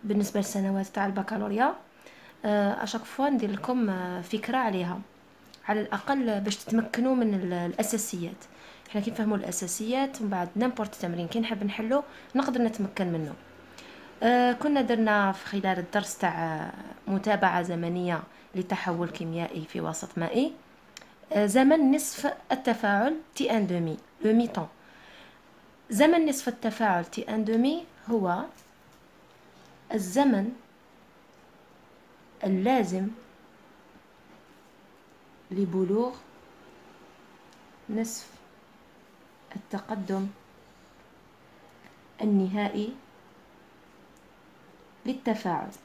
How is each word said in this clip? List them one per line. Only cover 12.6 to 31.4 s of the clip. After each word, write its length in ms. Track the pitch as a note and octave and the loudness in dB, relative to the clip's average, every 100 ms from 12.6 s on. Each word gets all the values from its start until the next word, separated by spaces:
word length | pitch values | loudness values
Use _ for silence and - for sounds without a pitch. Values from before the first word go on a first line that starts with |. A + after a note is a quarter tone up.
نتمكن 500 | A#3 A3+ G3 - F3+ | 0 0 -6 -2 -2
منه. 220 | E3+ D3+ - - - - - - - - - | -2 -4 -10 -18 -20 -20 -20 -20 -20 -20 0
آه، 300 | A3+ B3 B3 | 4 6 4
كنا 280 | A#3+ D4+ C#4+ | 2 2 2
درنا 520 | A#3 A#3 A3 G#3 G3 | 2 2 4 4 4
في 140 | F#3+ - | 0 -4
خلال 320 | G3+ F#3+ F3+ | -2 0 0
الدرس 400 | F3+ G#3 G3+ - | 0 -2 -2 -2
تاع 520 | F3+ E3+ E3 D#3 D#3+ - G3+ - - | -2 0 -4 -4 -6 -10 -14 -12 -4
متابعة 540 | G3 G#3 G3+ F#3+ F3 | -2 2 2 4 2
زمنية 600 | F3 E3+ E3+ F3+ F3+ E3 - - - | -2 -2 -2 -2 0 -2 -4 -20 -10
لتحول 540 | F#3 F3+ G3 - E3+ - | -6 -4 -2 -2 -2 -2
كيميائي 560 | - E3 E3 E3+ E3+ | -4 -6 -4 -4 -6
في 160 | D#3 F3+ | -8 -6
وسط 380 | D#3+ D#3+ - - | -6 -6 -8 -4
مائي، 340 | E3+ A3+ C#4 - - - - - - - - | 0 2 0 -2 -20 -20 -20 -20 -20 -20 -2
آه، 140 | G#3 G#3 | 2 4
زمن 480 | A3+ C4+ D#4+ C4+ | 6 8 8 6
نصف 400 | D4 - - C#4 - - | 4 0 -4 -4 -4 -4
التفاعل 640 | C4+ C4 A3+ G#3 G3+ B3 D#4 - | -2 0 0 2 4 2 0 -8
تي 220 | - C#4 A3+ | -4 0 2
ان 100 | F#3+ | 2
دومي، 300 | F3 E3 D#3 - - | 0 -2 -4 -12 -2
لو 80 | G#3+ | 4
ميتون. 360 | A3+ A#3 - D#3 - - - - - - - - - - - - | 4 4 -2 -8 -12 -20 -20 -20 -20 -20 -20 -20 -20 -20 -20 -6
زمن 380 | G#3+ D4+ E4+ D#4 | 4 6 8 4
نصف 200 | C4+ - | 0 -4
التفاعل 560 | A#3 A#3 A3 A3 F3 | -4 -6 0 2 2
تي 180 | E3+ - | 0 -8
ان 220 | - A3 | -4 -2
دومي 400 | G#3+ A3+ C4 E4 E4+ - - | 2 4 2 0 -6 -18 -2
هو 340 | A3+ F#3 F3+ D4 - - - - - - - - - - - - - - | 0 0 -2 -4 -14 -20 -20 -20 -20 -20 -20 -20 -20 -20 -20 -20 -20 -6
الزمن 580 | A3 F#3 G#3 C#4 G#3 G#3 B3+ - - - - - - - - | -4 0 4 4 4 0 -6 -18 -20 -20 -20 -20 -20 -20 -20